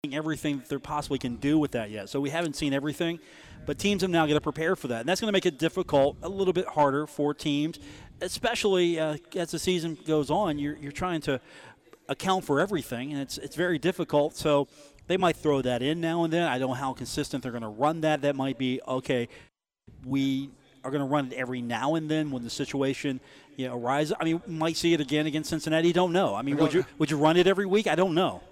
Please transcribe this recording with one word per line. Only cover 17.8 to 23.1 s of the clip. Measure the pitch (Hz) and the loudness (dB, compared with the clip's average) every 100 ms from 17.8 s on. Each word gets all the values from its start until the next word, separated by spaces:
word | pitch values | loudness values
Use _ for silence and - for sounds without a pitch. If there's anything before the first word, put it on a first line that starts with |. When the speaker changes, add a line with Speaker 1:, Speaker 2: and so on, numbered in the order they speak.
| 147 165 | 0 2
Speaker 1:
that. | 156 151 | 0 2
That | 143 139 | 0 0
might | 135 131 | -4 -2
be, | 127 127 - | -2 -2 -2
okay, | 131 127 127 120 - - _ _ _ - - 127 | -4 0 -2 -2 -10 -20 _ _ _ -20 -18 -4
we | 139 135 135 139 - _ _ 131 | 0 0 -2 -6 -16 _ _ -4
are | |
gonna | 143 135 | -4 0
run | 147 131 | 0 0
it | |
every | 123 127 127 | -6 -6 -4
now | 120 117 135 160 | -4 -2 0 0
and | 151 | 0
then | 156 151 | -2 -2
when | 127 | -4
the | 117 | -8
situation, | - 139 139 135 135 143 | -6 -4 0 0 0 -4